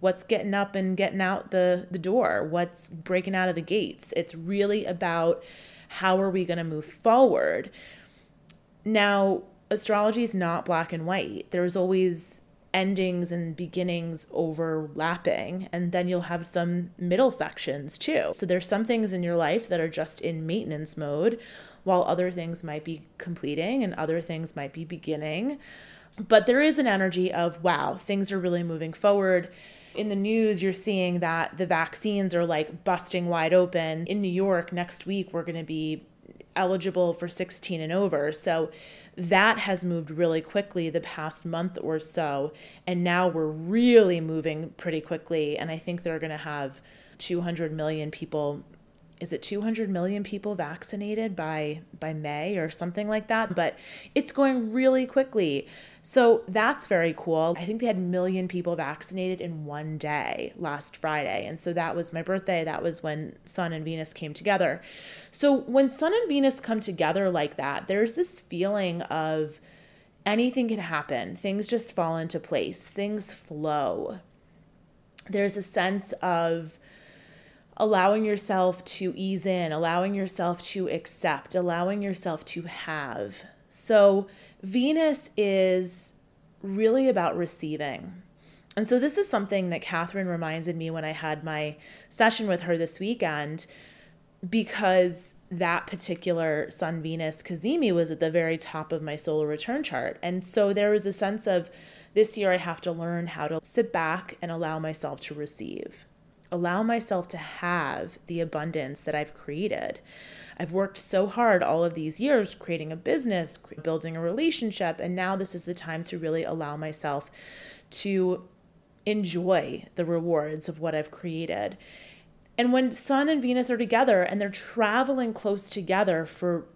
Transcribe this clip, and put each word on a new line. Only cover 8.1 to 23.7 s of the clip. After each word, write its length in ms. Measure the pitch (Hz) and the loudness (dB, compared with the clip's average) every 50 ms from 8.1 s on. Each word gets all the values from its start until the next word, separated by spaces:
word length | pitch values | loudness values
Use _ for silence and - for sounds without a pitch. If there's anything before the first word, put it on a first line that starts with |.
| - - - _ _ _ _ - - - _ _ _ _ - | -20 -20 -20 _ _ _ _ -20 -20 -20 _ _ _ _ -2
Now, 580 | 208 220 214 202 202 202 196 196 196 185 - - - - _ _ - 208 | 2 4 6 6 6 6 6 6 4 4 2 -2 -8 -18 _ _ -2 -2
astrology 500 | 208 - - 214 208 208 220 214 240 240 | 0 2 2 4 4 4 4 4 2 0
is 120 | 226 214 | 0 0
not 300 | 190 180 170 170 170 - | 0 0 0 0 0 0
black 280 | - 175 165 165 - 175 | 0 0 0 0 -2 -4
and 120 | 165 160 | -4 -2
white. 460 | 170 185 196 - - 104 92 - - | -2 -2 -2 -2 -4 -6 -10 -8 -4
There's 240 | - 180 180 180 175 | 0 0 2 2 2
always 680 | 190 180 185 190 185 185 185 175 160 160 - - - - _ _ _ _ _ - | 2 2 4 4 4 4 2 2 0 -2 -4 -4 -6 -10 _ _ _ _ _ 0
endings 600 | 190 190 190 202 185 190 185 180 175 175 175 175 | 0 2 0 0 0 0 0 0 -2 -2 -2 -4
and 240 | 175 170 165 156 | -4 -4 -6 -6
beginnings 720 | 143 180 165 - 180 180 180 170 170 165 165 165 151 - - | -8 -8 -6 -4 -2 -2 0 -2 -2 -4 -6 -6 -8 -10 -4
overlapping, 1400 | - - 170 160 156 156 165 160 160 156 156 147 143 143 156 165 175 175 175 - - - - - 175 185 190 - - | -2 -2 0 0 -2 -2 -2 -2 -2 -2 -4 -4 -4 -2 -2 -2 -2 -2 0 0 0 0 -2 -4 -6 -8 -6 -6 -4
and 180 | 175 180 170 | -2 -2 0
then 160 | 175 180 180 | 0 0 0
you'll 140 | 180 180 180 | 0 0 -2
have 260 | 175 - 175 170 170 | -2 -2 -4 -6 -4
some 440 | - - 175 170 175 175 175 175 175 - | -4 -2 0 0 0 0 -2 -4 -6 -6
middle 360 | - 180 175 175 196 269 262 - | -6 -2 2 4 4 4 4 2
sections 680 | - 151 - - - - - 131 143 139 147 - - | 0 -4 -6 -6 -6 -6 -4 -4 -4 -6 -8 -8 -4
too. 300 | - - 320 - - 151 165 | -2 0 0 0 0 0 -2
So 140 | - 202 | -2 0
there's 220 | 170 180 180 175 - | 0 0 0 0 0
some 160 | 208 202 226 | 0 0 2
things 280 | 226 240 226 220 202 190 | 2 2 2 0 0 -2
in 120 | 180 175 | -2 -2
your 100 | 175 170 | 0 2
life 340 | 170 165 147 170 226 226 - | 2 2 2 2 0 0 0
that 120 | 180 170 | 0 0
are 80 | 160 165 | 0 0
just 320 | 160 - 160 160 - - | -2 -4 -6 -6 -6 -4
in 260 | - 165 165 160 160 | -4 -4 -4 -4 -2
maintenance 500 | 160 170 220 - - 156 147 156 - - | -2 -2 -2 -2 -4 -4 -6 -6 -6 -6
mode, 440 | 165 156 143 143 151 175 226 233 226 - - - - - - - - - | -6 -4 -2 0 2 2 2 2 0 -4 -14 -18 -20 -20 -20 -20 -6 0
while 220 | 185 185 180 - | 2 4 4 4
other 260 | - 180 170 180 180 | 4 2 2 0 0
things 320 | 180 180 165 170 170 165 - | -2 -4 -6 -6 -6 -8 -8
might 220 | 160 151 156 156 | -8 -8 -8 -6
be 180 | 165 165 151 - - _ - | -8 -10 -10 -12 -16 _ -12
completing 640 | - 180 170 - - 139 147 147 160 202 | -8 -8 -8 -6 -4 -4 -2 -2 -2 0